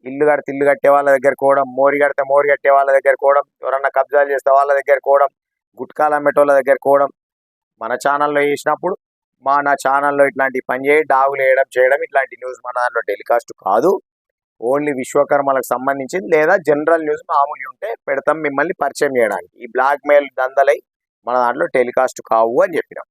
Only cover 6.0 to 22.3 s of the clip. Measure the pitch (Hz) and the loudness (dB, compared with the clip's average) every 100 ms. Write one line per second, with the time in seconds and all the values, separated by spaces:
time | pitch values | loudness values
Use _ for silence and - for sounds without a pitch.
6 | 151 147 147 139 143 139 131 131 139 139 | -2 0 0 2 4 2 2 0 2 2
7 | 139 _ _ _ _ _ _ _ 113 123 | 0 _ _ _ _ _ _ _ -8 -4
8 | 143 143 147 147 143 143 - 151 180 214 | -2 0 0 0 0 -2 -4 -4 -4 -8
9 | _ _ _ _ 135 143 143 139 131 139 | _ _ _ _ -2 0 0 -2 0 0
10 | 143 143 139 127 135 127 - 127 135 151 | 0 2 0 2 -4 -4 -6 -4 2 0
11 | 143 135 139 139 131 131 135 127 131 143 | 2 2 2 0 2 2 0 2 2 2
12 | 165 143 131 127 127 120 123 123 123 120 | 0 -4 -4 -10 -14 -12 -10 -4 -4 -4
13 | 110 101 - 120 - - - 107 160 202 | -6 -10 -2 -4 -4 -10 -2 0 0 -2
14 | _ _ _ _ _ _ 117 139 147 131 | _ _ _ _ _ _ -4 -2 -2 -6
15 | 123 147 139 143 139 135 120 123 135 139 | -4 -2 0 0 0 -2 -2 -4 -4 -6
16 | 131 180 202 170 156 196 151 147 156 165 | -6 -8 0 0 2 2 2 0 2 0
17 | 156 151 - 151 143 147 135 - - 233 | 0 -6 -2 -2 -2 -4 -16 -12 -12 -10
18 | - 135 139 156 151 139 160 - 143 - | -6 -4 -2 -2 -4 -4 -4 -4 -6 -2
19 | 147 127 110 95 - _ 120 123 131 143 | -2 0 0 -2 -10 _ -8 -2 0 -2
20 | 147 147 139 - 131 135 139 147 _ _ | 2 2 2 -6 -2 2 2 0 _ _
21 | _ _ - 127 120 127 127 131 123 123 | _ _ -4 0 0 -2 -2 0 0 0
22 | 131 - - | -2 -4 -2